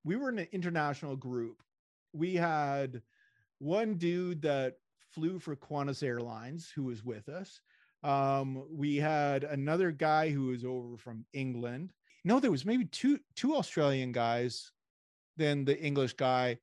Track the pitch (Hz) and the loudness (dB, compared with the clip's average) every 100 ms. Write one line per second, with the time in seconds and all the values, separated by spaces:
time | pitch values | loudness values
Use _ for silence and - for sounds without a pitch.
0 | 151 220 269 220 165 190 175 165 147 139 | -2 -2 0 -4 -4 -4 -2 0 0 -2
1 | 151 135 131 123 117 113 _ _ _ _ | -6 -8 -6 -4 -6 -10 _ _ _ _
2 | _ 151 175 175 170 151 143 139 131 123 | _ -4 -2 2 2 2 0 0 -2 -6
3 | - _ _ _ _ - 143 196 226 185 | -16 _ _ _ _ -10 -2 0 0 0
4 | 170 175 180 165 151 139 131 - _ _ | 0 0 -2 -2 0 2 0 -4 _ _
5 | _ - 160 185 160 139 - 147 139 131 | _ -4 -2 -2 -8 -10 -6 -4 -2 -2
6 | 139 120 117 110 120 170 165 151 131 113 | -2 -4 -6 -8 -10 -12 -10 -6 -6 -6
7 | 120 107 123 170 196 - _ _ _ _ | -8 -10 -10 -12 -12 -16 _ _ _ _
8 | 147 139 135 139 135 131 147 160 147 143 | 0 4 4 2 0 -6 -8 -2 0 2
9 | 156 151 143 139 147 139 139 170 180 143 | 2 2 2 2 -2 -2 0 2 2 2
10 | 156 156 160 143 131 123 123 127 120 117 | 2 4 4 2 0 -2 -4 -6 -8 -12
11 | 123 113 120 143 131 120 120 127 180 - | -12 -14 -10 -6 -4 -4 -4 -6 -10 -14
12 | _ _ 170 254 254 139 170 254 190 - | _ _ 2 4 6 2 2 0 0 0
13 | 262 294 _ - 262 302 - - 143 135 | 2 2 _ -2 0 2 0 2 4 4
14 | 127 120 117 120 123 - - _ _ _ | 0 0 2 2 0 -4 -14 _ _ _
15 | _ _ _ - 151 143 135 139 151 139 | _ _ _ 0 2 2 2 2 2 2
16 | 127 - 131 127 127 117 | 2 2 2 4 2 -2